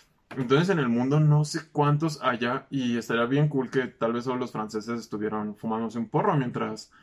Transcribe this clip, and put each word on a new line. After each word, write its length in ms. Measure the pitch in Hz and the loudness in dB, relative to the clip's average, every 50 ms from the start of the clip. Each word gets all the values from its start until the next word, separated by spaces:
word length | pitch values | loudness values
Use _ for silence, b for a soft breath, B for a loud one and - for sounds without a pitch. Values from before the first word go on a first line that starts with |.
| B B B _ _ _ | B B B _ _ _
Entonces, 380 | - 135 123 117 135 151 175 190 | -6 -6 2 4 4 4 4 4
en 100 | 185 160 | 2 2
el 100 | 131 120 | 2 2
mundo 300 | 117 120 127 135 147 151 | 2 2 2 2 4 4
no 260 | 156 151 147 151 151 | 6 6 6 4 2
sé 240 | 147 - 156 - - | 0 -4 -8 -8 -4
cuántos 480 | - 147 147 147 147 147 165 160 151 - 127 | 0 2 2 4 4 2 0 -2 -4 -2 -2
haya 420 | 127 120 110 120 120 131 131 - _ | -2 0 0 0 -2 -2 -4 -6 _
y 260 | 143 135 123 120 120 | -4 -2 0 0 0
estaría 280 | 117 110 - 117 117 117 | -2 -2 0 0 0 2
bien 220 | 120 139 143 151 | 2 4 2 2
cool 220 | 151 143 131 123 113 | 2 2 0 -2 0
que 160 | - 131 123 | 0 -2 -2
tal 280 | - - _ 113 113 117 | -2 -4 _ -2 -2 -2
vez 100 | 120 117 | -2 -2
solo 140 | 131 127 | -4 -4
los 140 | 123 123 117 | -4 -4 -4
franceses 480 | - 113 107 104 107 107 104 117 117 113 | -4 -6 -6 -4 -6 -6 -4 -4 -6 -6
estuvieran 560 | 110 - 107 104 104 107 107 107 107 107 104 | -6 -8 -6 -4 -4 -4 -2 -4 -4 -6 -8
fumándose 440 | - - 113 110 113 113 110 113 120 | -8 -6 -4 -2 -2 -4 -4 -4 -6
un 100 | 113 - | -6 -2
porro 260 | - 160 214 208 170 | -2 0 2 2 2
mientras 560 | 143 123 120 107 110 110 110 110 - - b b b | 2 0 -2 -4 -4 -4 -4 -6 -10 -12 b b b